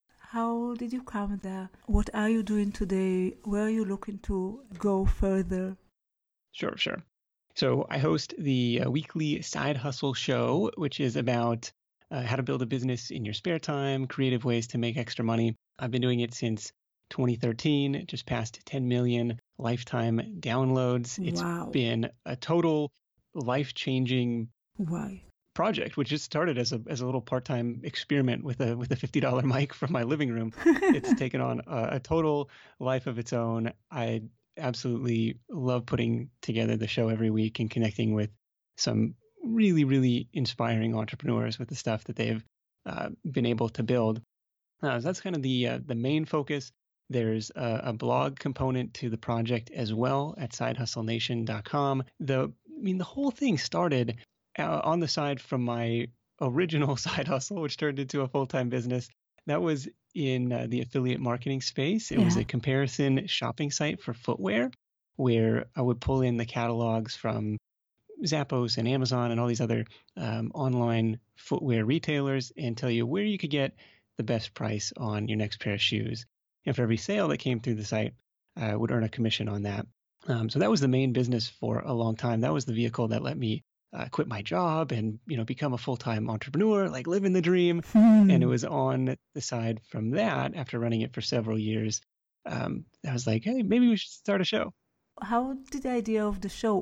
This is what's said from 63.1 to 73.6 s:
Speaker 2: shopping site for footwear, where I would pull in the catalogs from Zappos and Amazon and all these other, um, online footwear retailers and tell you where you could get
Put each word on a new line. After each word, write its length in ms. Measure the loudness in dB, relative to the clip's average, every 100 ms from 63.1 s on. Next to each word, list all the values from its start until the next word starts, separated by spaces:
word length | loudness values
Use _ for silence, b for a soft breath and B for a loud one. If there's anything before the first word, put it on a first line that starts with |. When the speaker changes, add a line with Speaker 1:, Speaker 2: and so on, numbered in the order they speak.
| 2 2
Speaker 2:
shopping 440 | -2 -2 -2 -2
site 300 | 0 -2 -2
for 120 | -6
footwear, 580 | -6 -4 -2 0 0 0 -4 _ _ _ 0
where 520 | 2 4 4 2 0
I 80 | 0
would 200 | 0 0
pull 200 | 0 2
in 140 | 2 0
the 100 | -2
catalogs 680 | -2 0 0 2 0 -2 -4
from 400 | -4 -2 -2 -4 -8 _ _ _ -20 -6 -2
Zappos 520 | 0 0 0 0 0
and 100 | 2
Amazon 440 | 2 2 2 2
and 80 | 2
all 80 | 0
these 140 | 0
other, 240 | 0 0 -2 b b -8
um, 340 | -4 -2 -4
online 640 | -2 0 2 2 2 2 -2 -8 -20
footwear 480 | -6 -2 2 2 2
retailers 640 | 0 0 0 0 -2 -4 -6
and 180 | -6 -2
tell 140 | 0
you 160 | 0 0
where 180 | 0
you 140 | -2 -2
could 140 | -2
get 240 | 0